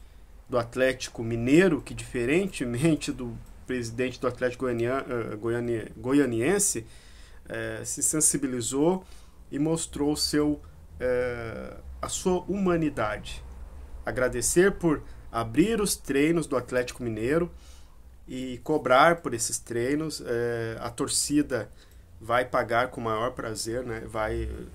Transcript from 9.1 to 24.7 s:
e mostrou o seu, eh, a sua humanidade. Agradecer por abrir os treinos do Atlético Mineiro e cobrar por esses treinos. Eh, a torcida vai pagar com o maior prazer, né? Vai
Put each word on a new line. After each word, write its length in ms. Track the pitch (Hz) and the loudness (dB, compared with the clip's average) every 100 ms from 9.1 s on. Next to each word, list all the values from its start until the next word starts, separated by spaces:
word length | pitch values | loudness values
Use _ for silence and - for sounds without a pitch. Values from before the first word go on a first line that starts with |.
| - - - - | -16 -18 -20 -8
e 60 | 139 | -2
mostrou 540 | 156 165 - - 143 | 0 0 -4 -2 0
o 40 | 147 | 0
seu, 440 | - 147 147 147 - - - - | 2 2 2 0 -6 -18 -18 -4
eh, 760 | 127 123 123 120 113 - 131 - - - | 0 0 0 -4 -6 -8 -10 -12 -14 -8
a 60 | 131 | -6
sua 320 | - 185 180 - | -2 0 0 0
humanidade. 960 | 196 185 170 151 127 107 104 - - - - - - - - | 0 2 4 2 0 -2 -4 -8 -10 -12 -14 -14 -14 -12 -8
Agradecer 680 | - 117 127 120 107 175 196 | -4 0 0 2 2 6 6
por 300 | 190 165 127 - - - | 4 2 2 -2 -14 -6
abrir 500 | 113 113 120 202 226 | -4 2 4 4 4
os 140 | 196 | 0
treinos 540 | - - 135 151 170 147 | -2 0 2 4 2 0
do 80 | 127 | -2
Atlético 480 | - 123 123 - | 0 0 0 -4
Mineiro 480 | 120 107 120 165 175 - - - - - - - - | -6 -2 0 2 0 -6 -18 -18 -18 -20 -20 -20 -10
e 320 | 131 131 120 | -8 -8 -6
cobrar 520 | - 151 123 127 165 170 | 0 0 6 8 8 6
por 160 | 120 | 0
esses 260 | 113 - - | -2 -2 -4
treinos. 640 | - 113 123 151 156 - - | -4 -2 0 0 -2 -6 -4
Eh, 500 | 117 120 117 113 113 | -2 0 -2 -4 -4
a 100 | 120 | -8
torcida 800 | - 139 - - 147 147 120 104 - - - - - | -4 -2 0 2 2 2 -2 -4 -12 -20 -20 -20 -14
vai 240 | 113 120 | 0 2
pagar 440 | 127 131 113 117 127 | 2 0 2 2 0
com 120 | 131 | -2
o 40 | |
maior 280 | 113 110 123 | -2 0 0
prazer, 520 | 123 120 104 113 123 | -4 -6 -6 -4 -4
né? 180 | 127 110 113 | -4 -8 -6
Vai 420 | 110 110 117 113 - - | -2 -2 -2 -4 -8 -12